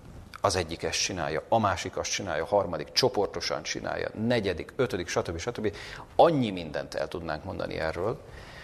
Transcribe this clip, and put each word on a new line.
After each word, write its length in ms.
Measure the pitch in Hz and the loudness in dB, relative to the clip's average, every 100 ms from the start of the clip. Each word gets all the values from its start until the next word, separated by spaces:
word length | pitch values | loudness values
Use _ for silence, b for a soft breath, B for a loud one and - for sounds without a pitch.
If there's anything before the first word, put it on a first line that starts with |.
| - - - - | -18 -16 -16 0
az 140 | 101 92 | 2 2
egyik 280 | 80 82 | -2 -2
ezt 160 | 82 - | -2 0
csinálja, 440 | - 95 73 76 - | -2 0 -2 -2 2
a 100 | 113 | 4
másik 380 | 104 87 95 - | 4 2 -2 -4
azt 140 | 80 | -2
csinálja, 320 | - 98 76 | -2 -2 -2
a 40 | 80 | 2
harmadik 440 | 101 90 80 73 | 2 2 -2 -2
csoportosan 720 | - 127 - 95 85 - 69 | 2 4 4 0 0 -2 -4
csinálja, 460 | 80 - 90 80 82 - 113 | -4 -4 -4 -2 -4 -2 2
negyedik, 460 | 120 98 85 - - | 2 2 -2 -4 0
ötödik, 320 | 123 98 85 | 0 0 -2
stb. 300 | - 101 82 | 0 0 -2
stb. 380 | - - 107 B B B B - | -4 -2 -2 B B B B 8
Annyi 340 | 143 151 117 | 8 8 2
mindent 440 | 92 82 71 69 | 0 -4 -4 -4
el 140 | - 80 | -2 -2
tudnánk 360 | 90 82 78 | -4 -4 -4
mondani 340 | 95 90 87 87 | -4 -4 -4 0
erről. 440 | 80 87 101 143 - B B B | -2 0 -2 -2 -8 B B B